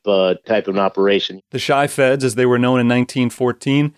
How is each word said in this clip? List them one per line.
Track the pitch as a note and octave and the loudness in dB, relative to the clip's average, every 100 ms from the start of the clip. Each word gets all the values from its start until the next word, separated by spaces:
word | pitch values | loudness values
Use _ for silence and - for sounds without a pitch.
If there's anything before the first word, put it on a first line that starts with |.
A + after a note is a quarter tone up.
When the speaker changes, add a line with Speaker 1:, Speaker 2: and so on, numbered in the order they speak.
| G#2 | -2
Speaker 1:
uh, | G2 F#2 F2+ | 0 0 -2
type | - A2 G2+ | -2 -4 -2
of | |
an | G2 | -2
operation. | F#2+ G2 G2 G2+ - F#2+ _ | -2 0 2 2 -2 -12 _
Speaker 2:
The | C3 | -8
Chi | - C#3+ C#3+ | -2 0 0
Feds, | - C3 C#3 | 0 0 2
as | C3 | -2
they | A2+ B2+ | 0 2
were | B2 | 2
known | B2 B2+ | 2 2
in | A#2+ | 2
nineteen | B2 B2 C#3 B2 | 2 0 -2 -4
fourteen, | - B2 A#2 - C#3 D3 | -2 -4 -4 -2 0 0